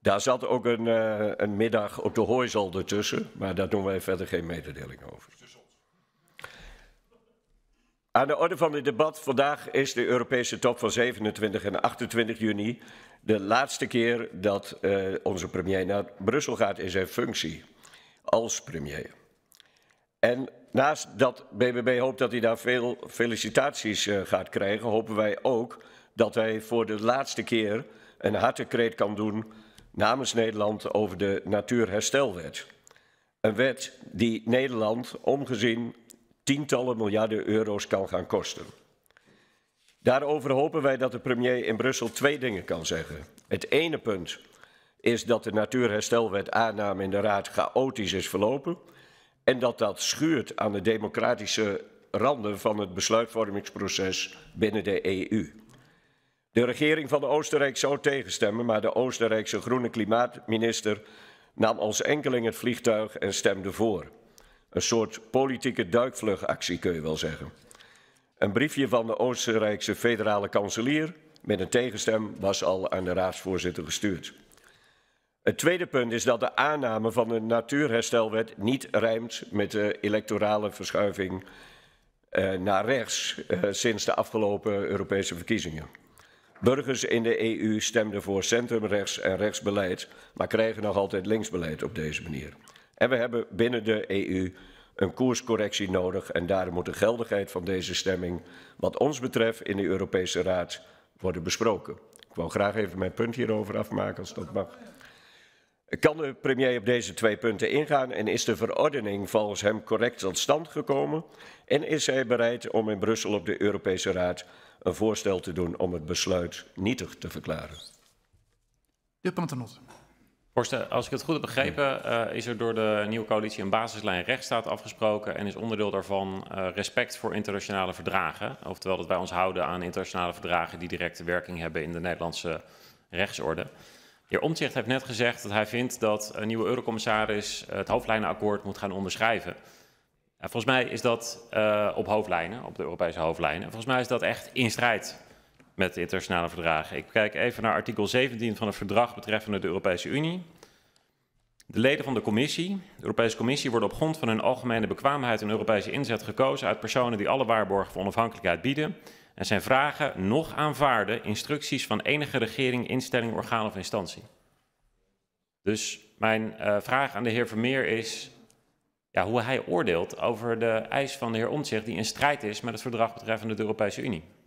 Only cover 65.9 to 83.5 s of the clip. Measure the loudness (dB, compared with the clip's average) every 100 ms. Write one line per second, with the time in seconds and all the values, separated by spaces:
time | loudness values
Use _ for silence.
65.9 | 2 2 0 -2 0 0 -2 -2 -2 0
66.9 | -2 -2 -2 -4 -6 -12 -16 -20 -20 -20
67.9 | -20 _ _ _ _ 0 2 0 0 2
68.9 | 2 0 0 0 0 0 2 2 0 -2
69.9 | 0 2 2 2 2 2 0 0 -2 0
70.9 | 0 -2 -6 _ -16 -2 0 2 2 2
71.9 | -2 0 0 -2 -2 0 2 0 0 0
72.9 | -2 0 0 0 -2 -2 -2 -2 -4 -6
73.9 | -2 -2 -2 -8 -18 -20 -20 -20 _ _
74.9 | _ _ _ _ _ -2 2 2 4 0
75.9 | 0 2 2 2 2 2 2 2 2 0
76.9 | 2 2 2 2 0 2 2 2 0 2
77.9 | 2 2 2 4 0 -2 -2 0 0 0
78.9 | 2 2 0 -4 -10 -4 -2 0 2 0
79.9 | 0 0 0 0 0 2 2 0 -4 -4
80.9 | 0 0 0 -4 -4 -8 -20 -20 -20 _
81.9 | _ _ _ _ 0 0 0 2 2 2
82.9 | 0 0 -4 -4 -6 -4